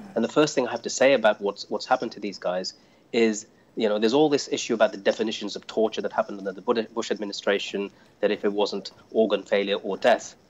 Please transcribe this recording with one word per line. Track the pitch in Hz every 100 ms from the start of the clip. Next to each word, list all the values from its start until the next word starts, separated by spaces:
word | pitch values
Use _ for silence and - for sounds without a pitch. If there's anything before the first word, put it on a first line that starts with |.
| -
And | 117
the | 117
first | 151 151
thing | 139 117
I |
have | 117
to | 104
say | - 131
about | 127 107 104
what's, | 101 - -
what's | 107 -
happened | 135 117
to | 104
these | 101 92
guys | 90 92 92 - _ _ _
is, | 120 113 104 - _ _ -
you | 107
know, | 107
there's | 110
all | 139 156
this | 139 -
issue | 139 - 110
about | 107
the | 98
definitions | 113 - 110 - 101 -
of | -
torture | 110 110 -
that | 101
happened | - - 101
under | 98
the | 95
Bud-, | 123 117 110
Bush | 113 110
administration, | 104 101 - 107 101 - 101 101 - _ _
that | 101
if | 101 104
it |
wasn't | 101 101 101 - - _
organ | 110 110 101
failure | - 101 98 101
or | 104 95
death, | 123 107 - -